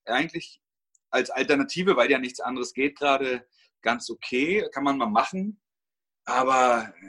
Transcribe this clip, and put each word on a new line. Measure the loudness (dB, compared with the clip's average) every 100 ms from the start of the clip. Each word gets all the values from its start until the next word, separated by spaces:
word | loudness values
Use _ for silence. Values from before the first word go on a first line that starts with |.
eigentlich | -4 -2 -2 -6 -14 -20 _ _ _ _ -4
als | -2 -2
Alternative, | -2 2 2 0 -2 2 4
weil | 4
ja | 2
nichts | 0 -6
anderes | -6 -6 -6
geht | -2 -4 0
gerade, | 0 2 0 -4 -8 _ _ _
ganz | -2 -2 -4
okay, | -12 -4 -2 0 0 -2
kann | -2
man | -2 0
mal | 0
machen. | 0 0 -2 -6 -8 _ _ _ _ _ _
Aber | -4 0 2 4 4 2 0 -14